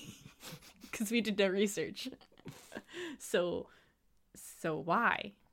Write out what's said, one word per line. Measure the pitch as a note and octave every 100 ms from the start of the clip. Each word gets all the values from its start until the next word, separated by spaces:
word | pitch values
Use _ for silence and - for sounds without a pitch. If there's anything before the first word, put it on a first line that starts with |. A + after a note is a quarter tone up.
| - - - - -
<laughs> | - - - -
'Cause | - G#3
we | A#3
did | G#3+ G3+
no | G3
research. | G3 G#3 - - - C4
<laughs> | - - - - - - - - F4 F4 C#4
So, | - G3+ F3 F3 - - _ _ _ _ _
so | - - - E3 D#3
why? | E3 F#3 A3 - G3+ - _